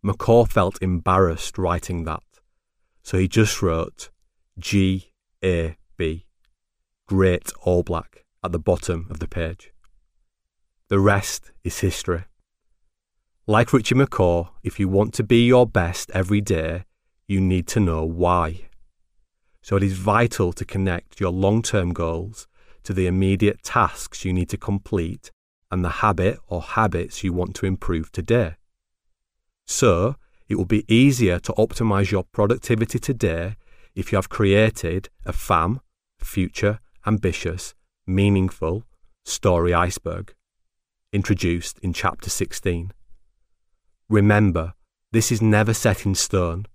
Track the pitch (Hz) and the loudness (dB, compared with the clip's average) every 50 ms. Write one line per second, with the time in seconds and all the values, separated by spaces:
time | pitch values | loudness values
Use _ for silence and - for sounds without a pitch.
0 | - 101 98 - - - 113 120 117 - - 110 95 92 - - 95 92 92 85 | -2 -4 -4 -2 2 4 6 6 6 4 2 2 0 0 -2 -4 -2 -2 -2 0
1 | 78 - 92 95 95 87 82 80 - - - - 92 87 87 85 - - 90 87 | 0 2 4 4 4 4 2 -4 -8 -10 -6 -4 -2 -2 -2 -2 -4 -6 -6 -6
2 | 82 82 80 - _ _ _ _ _ _ _ _ _ _ _ _ _ _ _ _ | -6 -6 -8 -8 _ _ _ _ _ _ _ _ _ _ _ _ _ _ _ _
3 | _ - - 92 95 95 - 117 113 104 - - - 90 82 82 82 - - _ | _ -4 0 0 0 2 4 2 2 2 0 -2 0 0 0 0 -4 -6 -8 _
4 | - - _ _ _ _ _ _ _ _ _ - 90 - - 101 95 95 95 95 | -20 -20 _ _ _ _ _ _ _ _ _ -14 -8 0 2 2 4 2 0 -2
5 | - _ _ _ _ _ _ _ - 95 90 85 82 80 80 _ - _ - - | -6 _ _ _ _ _ _ _ -2 0 0 0 -2 -4 -6 _ -20 _ -8 -4
6 | 85 80 80 82 - _ _ _ _ _ _ _ _ _ _ _ _ _ _ _ | -4 -4 -4 -6 -12 _ _ _ _ _ _ _ _ _ _ _ _ _ _ _
7 | _ - 98 95 95 92 90 - - - - - - 90 90 87 87 - 90 82 | _ -2 2 4 4 4 2 0 -4 -10 -16 -4 0 2 2 2 0 0 -4 -6
8 | - - _ _ _ _ _ _ - 92 87 82 78 - 90 - - - 87 82 | -6 -10 _ _ _ _ _ _ -8 -6 -6 -4 0 0 0 0 0 -4 -4 -6
9 | 85 - - - 80 - - 87 82 80 85 - - - _ - _ - _ _ | -6 -10 -10 -10 -8 -8 -6 -6 -6 -6 -8 -12 -18 -20 _ -20 _ -20 _ _
10 | _ _ _ _ _ _ _ _ _ _ _ _ _ _ _ _ _ _ 101 98 | _ _ _ _ _ _ _ _ _ _ _ _ _ _ _ _ _ _ 0 4
11 | 98 104 101 98 - - - - - - - - _ - - - - 95 - - | 4 4 2 2 0 -4 -8 -10 -12 -18 -20 -12 _ -10 -6 -2 -2 -2 -2 -4
12 | - - 90 92 95 - _ _ _ _ _ _ _ _ _ _ _ _ _ _ | -4 -4 -6 -6 -6 -14 _ _ _ _ _ _ _ _ _ _ _ _ _ _
13 | _ _ _ _ _ _ _ _ _ - 107 107 120 - - 131 107 - 123 127 | _ _ _ _ _ _ _ _ _ 2 2 2 4 4 2 2 2 2 2 2
14 | 139 - - - 95 87 87 85 85 - - - - 101 - - 101 92 95 98 | 2 2 2 2 2 4 4 2 -2 -4 -12 -10 -10 -10 -4 -2 -2 2 2 2
15 | 107 - - - 113 104 123 117 120 120 127 123 123 117 - 104 87 85 90 - | 2 2 -2 -6 0 4 4 4 6 6 6 6 6 4 2 -2 -2 0 -4 -6
16 | - - - 92 95 90 104 104 104 98 101 80 80 80 82 87 95 _ _ _ | -10 -6 -4 -4 0 0 0 0 2 0 -2 -2 -2 -4 -6 -8 -10 _ _ _
17 | _ _ _ _ _ - 98 95 95 92 92 90 85 - - 120 101 87 80 80 | _ _ _ _ _ -2 0 2 2 2 2 0 -2 -2 0 0 2 2 2 0
18 | 80 82 82 85 87 87 90 90 85 78 82 - - - - - - _ _ _ | -2 -4 -2 0 2 2 2 2 0 -2 -6 -10 -14 -16 -18 -20 -20 _ _ _
19 | _ _ _ _ _ _ _ _ _ _ _ _ _ - 101 98 98 98 95 92 | _ _ _ _ _ _ _ _ _ _ _ _ _ -2 0 0 2 0 -2 -2
20 | 92 104 101 110 120 117 - - 101 87 82 - 95 - - 98 95 95 87 85 | 0 2 2 4 2 2 2 0 -2 -2 -2 -6 -10 -6 -4 -2 -2 -2 -2 -4
21 | - _ - - 101 90 90 92 95 98 107 113 113 - - 104 90 87 85 82 | -8 _ -8 -4 -2 -2 0 2 2 2 2 2 0 0 0 0 0 0 -2 -2
22 | 85 82 82 82 90 107 110 - - _ _ _ _ - - - - - 95 92 | -2 -4 -4 -4 -8 -10 -12 -18 -20 _ _ _ _ -20 -20 -20 -8 -6 -2 0
23 | 92 90 90 92 95 95 98 92 107 101 - - _ - - 123 104 - - - | 0 2 2 2 2 2 2 4 2 0 0 -2 _ -2 0 0 0 0 -2 -6
24 | - - - - - 95 92 92 90 - - 98 - - 101 98 - - - 95 | -14 -14 -14 -8 -6 -2 -2 -2 -2 -2 -6 -8 -4 -4 -4 -4 -4 -4 -4 -4
25 | 82 82 - - - - _ _ _ _ _ _ _ _ - 92 87 87 - - | -4 -4 -8 -12 -16 -20 _ _ _ _ _ _ _ _ -4 -2 -2 -2 -2 0
26 | - 107 95 82 90 101 - - - - - 87 - - - - 110 104 - - | 0 0 2 2 0 0 0 -2 -10 -10 -8 -8 -8 -4 -2 0 0 0 0 -4
27 | 87 - - - - 95 87 90 90 92 98 - - 95 92 - - - 90 80 | -6 -6 -10 -8 -6 -4 -4 -4 -4 -6 -6 -6 -4 -4 -4 -2 -2 -4 -2 -2
28 | 80 - - - 87 - 117 123 110 80 80 _ _ _ _ _ _ _ _ _ | -4 -6 -8 -10 -2 0 0 0 0 -2 -6 _ _ _ _ _ _ _ _ _
29 | _ _ _ _ _ _ _ _ _ _ _ _ _ - - - - 117 90 85 | _ _ _ _ _ _ _ _ _ _ _ _ _ -10 -2 2 2 4 4 2
30 | 92 123 143 - _ _ _ _ _ _ 107 101 95 87 110 104 - - 110 117 | 0 -2 -4 -6 _ _ _ _ _ _ -4 -4 -2 0 0 -2 2 2 4 6
31 | 131 139 135 123 120 92 87 90 - - - - 107 - - - 117 110 101 98 | 6 4 4 4 2 2 2 0 -2 -4 0 0 0 0 0 -2 0 2 2 2
32 | 101 90 101 95 92 _ _ - 104 104 120 131 - - 123 110 113 110 - 123 | 2 2 0 -2 -4 _ _ 0 2 2 2 -2 0 -2 0 0 0 -2 -2 -6
33 | - - 135 107 - 95 80 82 85 98 110 - _ _ - - - - _ 95 | -4 -4 -4 -2 0 -2 -2 -2 -6 -8 -10 -12 _ _ -20 -20 -20 -16 _ -10
34 | 92 - - 98 92 - - - 110 98 98 104 110 110 - - - 82 87 95 | -6 -2 -2 -2 -2 -2 -2 0 2 4 4 4 4 2 0 -4 -6 -4 -4 -4
35 | - - _ _ - - - - - - 98 82 80 90 117 135 _ _ _ _ | -6 -10 _ _ -12 -6 -6 -6 -2 0 2 2 2 0 -2 -4 _ _ _ _
36 | _ _ _ _ - - - 101 92 90 - - - 104 107 110 - _ _ - | _ _ _ _ -10 -6 -2 -2 -2 -2 -2 0 0 0 0 -2 -10 _ _ -10
37 | - 104 110 104 - 92 - - - 87 82 90 - - - _ _ _ _ _ | -2 -2 -2 0 0 -2 -2 -2 -6 -6 -6 -6 -10 -14 -18 _ _ _ _ _
38 | _ - 95 95 98 101 101 95 92 92 - - - 80 90 110 117 _ _ _ | _ -2 0 2 4 4 4 4 2 0 -2 -4 -4 -4 -4 -4 -8 _ _ _
39 | - _ _ _ _ - - - - 101 90 85 85 87 87 85 87 90 - - | -20 _ _ _ _ -10 -10 0 2 2 2 4 2 2 2 2 0 0 -4 -6
40 | _ 82 82 87 98 - - _ _ _ _ _ _ _ _ _ _ _ _ _ | _ -8 -8 -8 -12 -14 -18 _ _ _ _ _ _ _ _ _ _ _ _ _
41 | _ _ - 101 95 - 104 87 - 87 85 87 - - - _ - 92 85 - | _ _ -4 -4 0 0 0 0 2 -2 -2 -2 -4 -10 -14 _ -6 -6 -4 -2
42 | - 95 - - - - - - 98 - - - - 95 87 85 87 92 - _ | -2 -2 -2 -4 -8 -8 -4 -4 -6 -6 -6 -6 -4 -4 -4 -4 -6 -10 -14 _
43 | - _ - - _ _ _ _ _ _ _ _ _ _ _ _ _ _ _ _ | -20 _ -20 -20 _ _ _ _ _ _ _ _ _ _ _ _ _ _ _ _
44 | _ _ 104 104 101 104 104 104 104 98 85 85 80 85 - _ _ _ _ _ | _ _ 2 4 6 6 6 6 6 4 2 0 -4 -6 -10 _ _ _ _ _
45 | _ _ - 113 110 - 127 107 113 110 107 104 107 110 113 - - 117 98 - | _ _ 0 0 2 2 0 2 4 4 4 4 4 2 0 0 2 0 0 0
46 | - 101 95 - - - - 95 90 85 82 92 104 - | -2 -2 -2 -2 -2 -2 0 -2 -2 -2 -4 -6 -10 -12